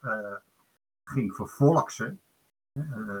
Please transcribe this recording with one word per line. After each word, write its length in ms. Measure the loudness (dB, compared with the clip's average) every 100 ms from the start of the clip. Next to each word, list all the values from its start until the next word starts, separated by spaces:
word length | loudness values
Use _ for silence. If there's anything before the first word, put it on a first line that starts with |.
eh, 120 | -4 -4 -4 -10 -16 _ _ _ _ _
ging 300 | -6 -2 -2
vervolksen, 880 | -2 -6 4 6 6 2 -4 -8 -8 _ _ _ _ _
eh, 100 | -10 -8 -8 -6 -8